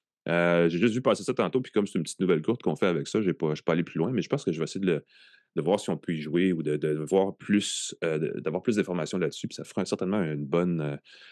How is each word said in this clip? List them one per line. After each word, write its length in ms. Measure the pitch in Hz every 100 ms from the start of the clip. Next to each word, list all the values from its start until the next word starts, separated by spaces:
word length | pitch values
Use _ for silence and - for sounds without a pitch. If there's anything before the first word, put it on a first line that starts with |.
| _ _ -
Euh, 400 | 85 87 85 85
j'ai 100 | 85
juste 160 | 117
vu 80 | 120
passer 200 | 131 104
ça 120 | 101
tantôt, 260 | 120 92 131
puis 100 | -
comme 160 | 107 101
c'est 120 | 95
une 40 |
petite 160 | 76 -
nouvelle 240 | 92 80
courte 200 | 78 123
qu'on 120 | -
fait 120 | 76 95
avec 200 | 80 73
ça, 140 | 110
j'ai 100 | 95
pas, 160 | 76 80
je 60 | 78
suis 60 |
pas 120 | -
allé 100 | 82
plus 140 | 82 78
loin, 120 | 87
mais 120 | 135
je 60 | -
pense 140 | 139
que 80 | 98
je 80 | 78
vais 60 |
essayer 160 | 78 95
de 60 | 95
le, 140 | 73 - - - _ _
de 80 | 80
voir 160 | 78 101
si 100 | -
on 60 | 80
peut 180 | -
y 60 | 80
jouer 320 | 76 85 95
ou 120 | 82
de, 120 | 73 76
de 180 | 78
voir 420 | 76 76 95 98 -
plus, 580 | - 104 - - - -
euh, 160 | 82 78
de, 220 | 80 -
d'avoir 220 | 78 87
plus 120 | -
d'informations 440 | 104 92 90 76 92
là-dessus, 280 | 78 - -
puis 80 |
ça 80 | -
fera 220 | - -
certainement 360 | 90 - 92 104
une 260 | 82 73 71
bonne, 340 | 85 90 82
euh, 160 | 73 71 - - -